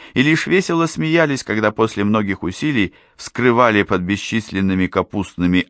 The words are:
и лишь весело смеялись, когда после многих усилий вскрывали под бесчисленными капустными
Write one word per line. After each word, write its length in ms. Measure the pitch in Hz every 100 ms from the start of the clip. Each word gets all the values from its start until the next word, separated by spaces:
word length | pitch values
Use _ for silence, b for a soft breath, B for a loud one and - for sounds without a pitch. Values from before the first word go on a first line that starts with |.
| B
и 80 | -
лишь 240 | 143 156 -
весело 400 | 180 185 170 160
смеялись, 580 | - 156 165 156 135
когда 260 | - 107 107
после 320 | 107 110 -
многих 400 | 104 110 101 95
усилий 520 | 90 - 151 131 92 b b
вскрывали 680 | b - - 123 117 123 104
под 180 | 92 95
бесчисленными 840 | 90 101 - 110 - 95 95 92 92
капустными 800 | 98 87 104 92 - 87 90 -